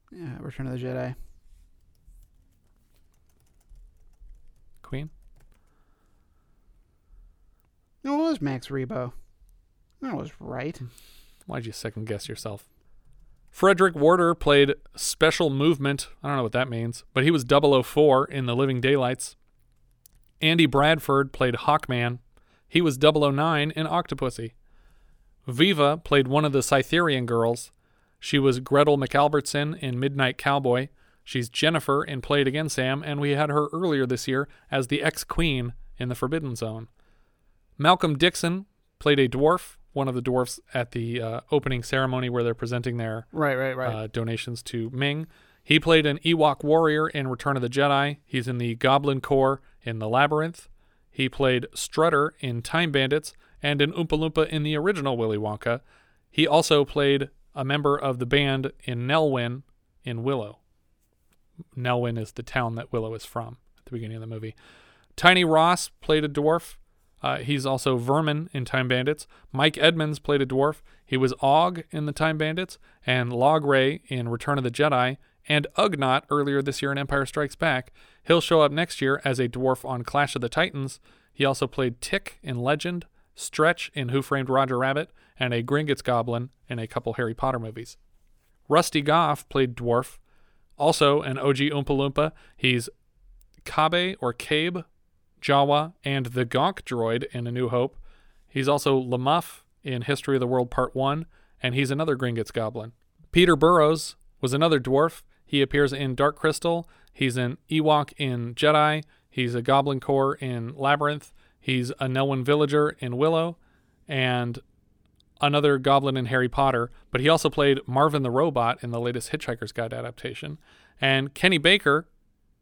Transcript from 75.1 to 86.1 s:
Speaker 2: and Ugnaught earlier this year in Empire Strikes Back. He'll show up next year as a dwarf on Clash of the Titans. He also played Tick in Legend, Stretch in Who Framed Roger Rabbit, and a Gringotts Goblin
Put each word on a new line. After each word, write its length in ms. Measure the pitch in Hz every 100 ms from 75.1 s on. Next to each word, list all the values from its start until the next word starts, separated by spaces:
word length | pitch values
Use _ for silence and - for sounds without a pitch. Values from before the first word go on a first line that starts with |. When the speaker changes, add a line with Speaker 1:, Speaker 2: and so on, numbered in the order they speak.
| 139 _ _ -
Speaker 2:
and 160 | 151 143 -
Ugnaught 460 | 208 156 131 131 -
earlier 320 | 147 143 139
this 200 | 143 135
year 80 | 139
in 60 | 139
Empire 260 | 139 143 135
Strikes 300 | - 143 -
Back. 360 | 165 131 - - - _ -
He'll 160 | 165
show 200 | - 165
up 100 | 147
next 300 | 147 175 -
year 180 | 135 139 -
as 140 | 127
a 100 | 127
dwarf 340 | 123 131 127
on 200 | 131 123
Clash 320 | 117 143 143 143
of 60 |
the 80 | 120
Titans. 500 | 151 180 147 135 - _ _ _
He 100 | -
also 220 | 139 135 135
played 360 | - 127 120
Tick 360 | - 196 - -
in 160 | 160 123
Legend, 460 | 123 151 175 175 - _ _
Stretch 560 | - - - 156 175 - -
in 140 | 123
Who 120 | 135
Framed 280 | 135 139 127
Roger 280 | 131 135 123
Rabbit, 320 | 131 139 160 _ _ -
and 140 | 127 120
a 80 |
Gringotts 400 | 120 143 151 135
Goblin 460 | -